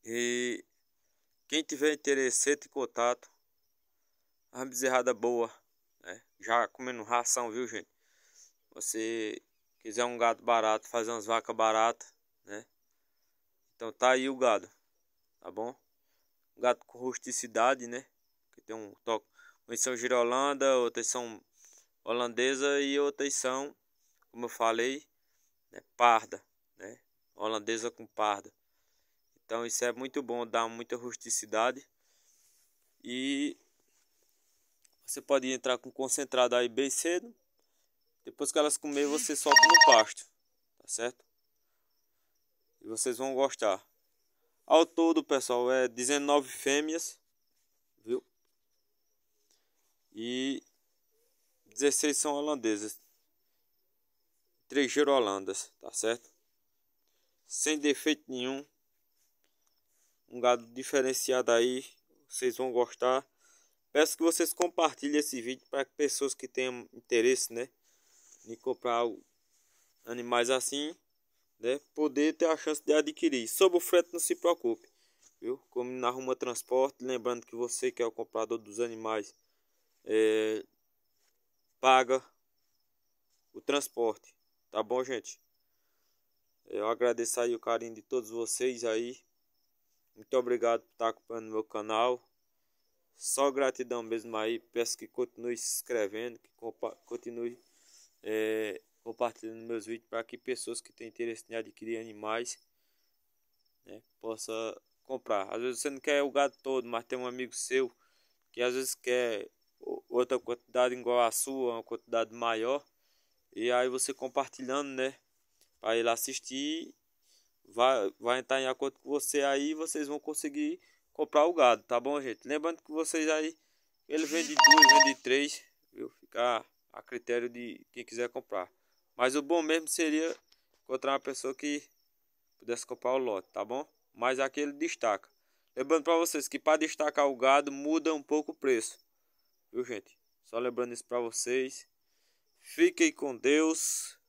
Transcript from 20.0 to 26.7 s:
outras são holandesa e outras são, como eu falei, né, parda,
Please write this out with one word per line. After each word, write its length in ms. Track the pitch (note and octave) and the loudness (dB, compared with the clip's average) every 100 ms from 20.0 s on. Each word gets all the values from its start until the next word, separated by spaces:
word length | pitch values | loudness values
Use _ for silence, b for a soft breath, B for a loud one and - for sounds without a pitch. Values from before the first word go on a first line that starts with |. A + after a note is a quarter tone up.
| A#2+ B2 A#2+ B2 C#3 C#3 C3+ C3 | 0 2 4 2 0 2 4 4
outras 280 | A#2+ A#2 A2+ | 2 -2 -4
são 340 | B2+ A#2+ G#2+ _ b b b b _ | -4 -6 -12 _ b b b b _
holandesa 760 | - A#2+ A#2+ A#2 B2+ C3+ C#3+ C#3+ | -4 -2 -2 0 0 2 0 2
e 160 | C#3 C#3 | 2 2
outras 380 | C#3+ C#3+ C#3+ C3+ | 0 0 -4 -2
são, 400 | C3 C3 C#3+ - _ _ _ _ _ | -2 -4 -6 -12 _ _ _ _ _
como 140 | A#2 A#2+ | -10 -10
eu 40 | |
falei, 560 | - A2+ A2+ B2 C#3 _ _ _ _ _ _ _ | 0 0 2 0 -4 _ _ _ _ _ _ _
né, 120 | G2 _ - | -20 _ 4
parda, 480 | A#2+ A2+ - - _ _ _ | 6 6 2 -14 _ _ _